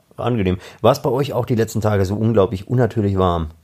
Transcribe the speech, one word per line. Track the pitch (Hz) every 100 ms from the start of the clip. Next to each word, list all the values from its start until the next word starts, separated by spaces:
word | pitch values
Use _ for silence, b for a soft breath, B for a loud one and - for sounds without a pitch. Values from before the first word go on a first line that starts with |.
| _ -
angenehm. | 120 120 92 92 B B
War's | 110 139
bei | 147
euch | 120 131
auch | 110 120
die | 113
letzten | 110 113
Tage | 107 101 95
so |
unglaublich | 104 110 107 92 95 -
unnatürlich | 127 113 117 101 95
warm? | 92 85 78 -